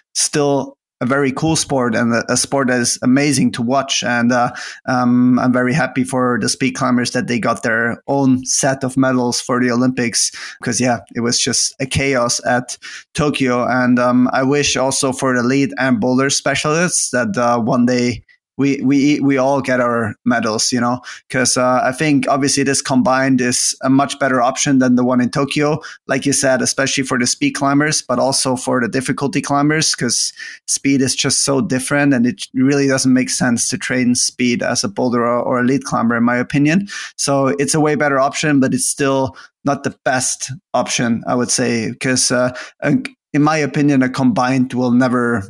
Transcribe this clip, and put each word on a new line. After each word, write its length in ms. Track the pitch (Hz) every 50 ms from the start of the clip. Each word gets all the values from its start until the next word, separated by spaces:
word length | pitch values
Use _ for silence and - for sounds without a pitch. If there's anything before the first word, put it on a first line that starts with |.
| _ _ -
still 640 | - - - - 151 143 143 139 135 - - - _ _ _ _ -
a 20 | 127
very 260 | 120 139 143 143 131
cool 260 | 131 - 156 160 160
sport 380 | - - - 139 135 123 120 107
and 200 | 107 120 117 117
a, 100 | 113 - -
a 60 | 123 123
sport 300 | - - 139 139 135 123
that 120 | 127 123
is 180 | 117 - - -
amazing 500 | - 127 127 143 147 151 135 127 127 120
to 80 | - -
watch. 420 | 117 117 135 135 127 - - -
And, 300 | - 113 120 120 117 120
uh, 200 | 127 120 120 123 - - - - - - - -
um, 500 | 127 127 127 123 123 123 123 123 127 117
I'm 140 | 120 127
very 220 | 120 127 123 127 123
happy 300 | 131 127 123 - 135 127
for 340 | 127 135 127 127 123 120 113
the 80 | 110 120
speed 240 | - - 139 127
climbers 380 | 127 - 131 127 123 123 120 -
that 160 | - 127 - -
they 100 | 120 117
got 240 | - 117 117 -
their 400 | - 120 110 113 117 120 113 - -
own 400 | - 139 139 139 131 127 127 127
set 360 | - - - - 139 135 135
of 140 | 131 127 -
medals 420 | 131 123 131 127 127 123 123 117 -
for 220 | - - 127 123
the 80 | 123 123
Olympics, 640 | 117 120 127 131 127 123 123 113 - - - - - - - - - -
'cause, 180 | - 135 110 -
yeah, 200 | 123 131 117 - - - -
it 60 | 123
was 180 | 117 120 127 -
just 360 | - 127 113 - - - - -
a 40 | 135
chaos 540 | 131 - 147 139 139 135 123 120 120 120 - -
at 320 | 113 123 123 123 - - - - - - - - _
Tokyo. 540 | - - 147 147 127 - 135 127 123 123 117 -
And, 300 | 123 127 127 123 123 123
um, 320 | 123 123 120 127 123 123
I 100 | - 127
wish 320 | 135 131 143 147 139 - -
also 380 | 127 131 135 135 - - 135
for 240 | 127 - 139 131 127
the 60 | 123
lead 320 | 117 123 135 139 139 110 - -
and 220 | 131 131 123 107
boulder 300 | 110 127 127 127 135 139
specialists 800 | - - - 143 139 - - 151 151 165 180 170 - - - -
that, 260 | - 123 120 107 98
uh, 220 | 123 120 120 120 120
one 240 | 107 120 135 123 120
day 380 | 123 127 123 120 123 117 113 - _ _ _ _ _ _ -
we, 220 | 135 139 135 -
we, 380 | - 127 143 139 131 147 151 -
we 160 | 135 139 139
all 240 | 131 127 135 139 135
get 200 | 131 131 127 123
our 340 | 123 120 117 117 113 107 110 - -
medals, 480 | 120 123 117 113 113 107 113 - -
you 80 | 127 123
know, 220 | 120 120 123 123 - - - - - -
'cause, 300 | - 131 123 117 - 131
uh, 220 | 127 127 127 127 117
I 80 | 127
think 340 | 127 - 160 151 143 135 -
obviously 360 | - 135 139 139 139 - 139
this 180 | 139 139 135 -
combined 580 | - - 135 127 117 127 127 131 131 135 135 123
is 340 | 123 123 120 - - - - -
a 80 | - 131
much 280 | 135 135 143 127 - -
better 220 | 139 131 131 127
option 380 | 120 131 135 - - 147 139 131
than 160 | 127 127 123
the 80 | 123 123
one 160 | 123 127 123
in 80 | 123 117
Tokyo, 500 | - 147 143 139 - 151 147 147 156 147 - - - - _ -
like 160 | 135 135 -
you 80 | 139
said, 300 | 131 - 143 135 131 120
especially 420 | 123 123 - - 135 135 - 143 127
for 140 | - 135 123
the 80 | 123
speed 240 | 120 - - 147 143
climbers, 480 | 139 - 139 139 143 143 147 156 151 -
but 180 | - - 123 120
also 380 | 127 131 135 - - 131 127
for 240 | 127 - 135 127 127
the 80 | 120 107
difficulty 540 | - 135 131 - 135 - 143 131 - 147
climbers, 520 | 135 - 143 143 143 151 151 160 147 - -
'cause 380 | - 139 117 - - - - - - - - - - _
speed 360 | - - - - 139 139 131
is 120 | 131 127 -
just 280 | - - 139 - -
so 180 | - 143 139 135
different, 540 | 117 - 131 127 127 - 147 143 143 143 139
and 100 | 120 117
it 200 | 123 110 - - - -
really 340 | 131 127 135 143 139 139 135
doesn't 240 | 135 131 131 131
make 160 | 127 127 123 -
sense 400 | - - 131 127 120 113 - -
to 80 | -
train 380 | 101 - - 127 127 123 120 123
speed 480 | 123 131 - - - 123 123 120 101
as 200 | - 92 120 -
a 60 | - 110
boulder 320 | 101 - 127 127 117 120 117
or, 120 | 120 120 120
or 180 | - - 127 123
a 20 | 123
lead 200 | 123 139 135 131
climber, 320 | - 147 113 117 113 120
in 80 | 117 120
my 140 | 120 123 123
opinion. 500 | 123 - - 143 143 151 160 196 101 101 - - - - -
So 320 | - - 143 139 139 139 131 131 -
it's 160 | 143 139 160
a 60 | 156
way 140 | 147 151 151
better 240 | - 151 143 139 135
option, 400 | 135 139 - - - 151 147 139
but 140 | 127 135
it's 140 | 131 127 - -
still 480 | - - 143 139 135 135 131 131 - - - - _ _ -
not 180 | 139 143 135 -
the 100 | 123 - _ -
best 440 | 151 127 131 - - - - - - 127 - _ _
option, 500 | - - - - - - 127 117 117 107 -
I 80 | - 127
would 160 | 123 120 -
say, 420 | - - 127 120 120 117 110 107 120 -
'cause, 300 | - 135 127 123 - -
uh, 220 | 127 123 127 123 123 - - - - _
in 600 | - 147 147 127 - - - _ _ _ - 143
my 160 | 147 151 160 156
opinion, 440 | 147 131 127 160 143 147 143 131
a 60 | 127 127
combined 640 | 127 - 131 127 104 117 123 123 135 131 123 127
will 200 | 120 120 127 123
never 520 | 120 123 131 127 120 123 120 120 120 110 98 -